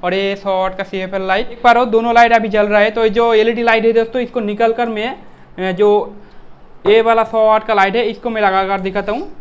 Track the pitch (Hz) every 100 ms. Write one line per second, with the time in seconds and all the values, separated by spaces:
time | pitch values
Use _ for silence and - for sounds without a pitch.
0 | 180 190 196 196 196 190 190 190 190 196
1 | 190 196 190 196 240 233 240 233 247 226
2 | 233 233 233 233 214 214 208 208 214 214
3 | 220 214 233 220 220 233 233 226 226 226
4 | 226 254 240 247 208 208 226 233 233 214
5 | 233 - - - - - 190 180 208 208
6 | 196 - - - - - - - 196 220
7 | 226 226 220 226 220 214 220 208 196 226
8 | 226 - 240 220 208 190 190 196 190 202
9 | 202 233 381 -